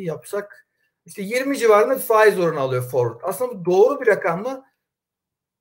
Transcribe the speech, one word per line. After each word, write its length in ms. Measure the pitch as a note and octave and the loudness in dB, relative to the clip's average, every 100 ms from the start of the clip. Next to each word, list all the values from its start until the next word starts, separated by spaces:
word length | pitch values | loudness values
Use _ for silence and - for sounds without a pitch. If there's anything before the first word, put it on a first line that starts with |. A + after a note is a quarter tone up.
yapsak 640 | F3+ D#3 - G3+ G3+ - _ _ _ _ E3+ | -10 -10 -8 -10 -10 -16 _ _ _ _ _
işte 160 | - | -14
yirmi 360 | G3 B3 C#4 C4 | -6 -4 -4 0
civarında 380 | A3+ G#3 A#3 C4 | 4 4 4 0
bir 40 | |
faiz 380 | - A3 G#3+ F#3 | 0 4 4 4
oranı 220 | E3+ D#3 | 0 -2
alıyor 220 | C3 B2+ | -2 -4
forward. 380 | B2 C3+ A#2 - | -2 -2 -2 -4
Aslında 380 | F3+ G3 B3+ G3+ | -8 -6 -6 -6
bu 40 | |
doğru 360 | E3+ F#3 A#3+ C#4 | 0 4 4 4
bir 60 | A#3 | 0
rakam 360 | F#3 F#3 E3+ | 0 0 -4
mı? 220 | A#3+ C4+ - _ _ _ _ _ _ _ _ _ | -6 -10 -14 _ _ _ _ _ _ _ _ _